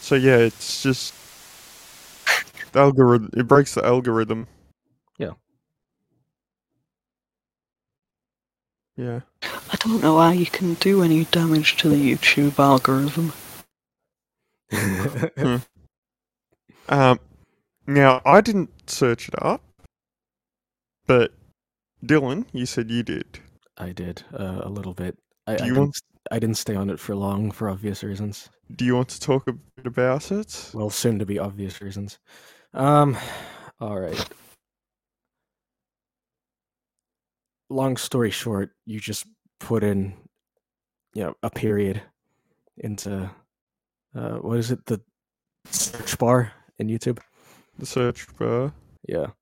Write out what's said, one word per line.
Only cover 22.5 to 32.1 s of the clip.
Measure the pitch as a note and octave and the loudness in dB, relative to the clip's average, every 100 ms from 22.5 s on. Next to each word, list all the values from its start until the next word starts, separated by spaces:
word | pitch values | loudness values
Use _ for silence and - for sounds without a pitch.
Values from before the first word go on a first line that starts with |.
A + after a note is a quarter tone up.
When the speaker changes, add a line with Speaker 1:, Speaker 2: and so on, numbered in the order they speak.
Speaker 1:
you | C3 | -8
said | B2 - A2+ | -6 -4 -4
you | A#2 | -4
did. | A2+ D2 - - - _ _ _ | -4 -6 -8 -16 -20 _ _ _
Speaker 2:
I | F2+ | -14
did, | F2+ F2+ F2 - | -10 -12 -12 -16
uh, | - F#2+ F#2+ | -12 -10 -8
a | - | -10
little | G2+ F#2+ | -10 -12
bit. | F2+ F2+ - _ _ - | -10 -10 -10 _ _ -8
I, | A2 | -4
Speaker 1:
Do | |
Speaker 2:
I | A#2+ | 0
Speaker 1:
you | |
Speaker 2:
didn't | B2+ | 2
Speaker 1:
want | D3 - | 0 -2
Speaker 2:
s-, | _ _ - | _ _ -8
I | A#2 | -4
didn't | A2+ A2 | -2 -4
stay | - G2+ | -4 -4
on | G2 | -4
it | F2+ | -6
for | - G2+ | -8 -6
long | G2 G2 G#2+ | -4 -4 -4
for | - G#2+ | -6 -6
obvious | F#2+ G#2 G2 | -6 -6 -8
reasons. | G#2+ G2 G#2 G2+ - _ _ - | -10 -8 -8 -10 -18 _ _ -4
Speaker 1:
Do | |
you | B2 | 0
want | B2 B2+ | 0 -2
to | - | -6
talk | - C3+ - | -2 0 0
a | |
bit | A#2+ _ - B2+ | -10 _ -14 -8
about | A#2+ B2+ C3 - | -2 0 0 -4
it? | G3 G#3+ - - | -8 -8 -14 -14
Speaker 2:
Well, | A2 G#2+ | -8 -6
soon | - A#2+ G#2+ | -2 -2 -2
to | G2 | -4
be | G2+ | -6
obvious | G2+ G2 G2 F2+ | -6 -8 -10 -10
reasons. | G2+ G2 G2+ | -14 -12 -14